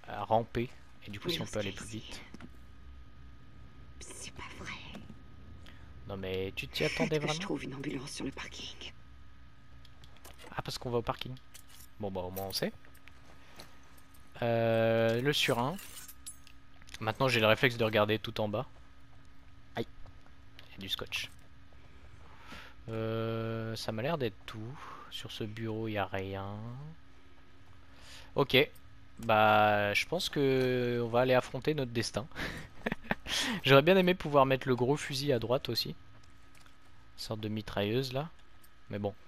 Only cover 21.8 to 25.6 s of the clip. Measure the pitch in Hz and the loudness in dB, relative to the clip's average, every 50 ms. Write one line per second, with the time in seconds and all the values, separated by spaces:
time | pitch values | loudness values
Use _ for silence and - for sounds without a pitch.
21.8 | - - - - - - - - - - - - - - - - - - - - | -16 -14 -16 -16 -14 -14 -14 -14 -14 -14 -14 -16 -14 -14 -14 -12 -14 -14 -14 -14
22.8 | - 117 110 110 113 113 110 113 113 113 113 113 113 113 113 113 110 113 113 110 | -10 -6 -4 -2 0 0 0 0 0 0 0 0 0 0 -2 -2 -2 -2 -4 -4
23.8 | - - 113 110 117 143 170 156 127 110 104 - - - - 110 107 117 139 - | -4 -2 -2 0 0 0 2 2 0 -2 -2 -4 -12 -10 -10 -8 -8 -8 -8 -10
24.8 | - - - - - - - - - 113 - - 117 107 107 113 | -10 -12 -12 -12 -12 -10 -10 -10 -8 -8 -6 -6 -6 -6 -4 -4